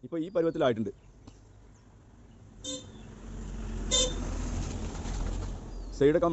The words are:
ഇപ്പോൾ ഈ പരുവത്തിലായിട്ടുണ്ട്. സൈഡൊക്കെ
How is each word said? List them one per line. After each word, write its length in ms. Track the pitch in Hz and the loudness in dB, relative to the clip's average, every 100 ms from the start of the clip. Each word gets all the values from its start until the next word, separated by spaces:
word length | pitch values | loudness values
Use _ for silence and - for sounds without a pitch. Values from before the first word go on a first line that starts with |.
| 127 | -4
ഇപ്പോൾ 120 | 170 165 | -4 0
ഈ 20 | 190 | 4
പരുവത്തിലായിട്ടുണ്ട്. 540 | 165 160 143 110 104 - - - - - - - - - - - - - - - - - 539 523 - - - - - - - - - - - 508 508 - - - - - - - - - - - - - - - - - - - | 4 6 4 4 0 -4 -16 -20 -20 -20 -20 -20 -20 -20 -20 -20 -20 -20 -20 -20 -20 -16 -10 -10 -10 -16 -14 -14 -10 -8 -8 -6 -6 -4 0 2 2 0 -2 -2 -2 -2 -4 -4 -6 -6 -4 -2 -2 -2 -4 -6 -8 -10 -10 4
സൈഡൊക്കെ 320 | 139 156 170 | 6 6 6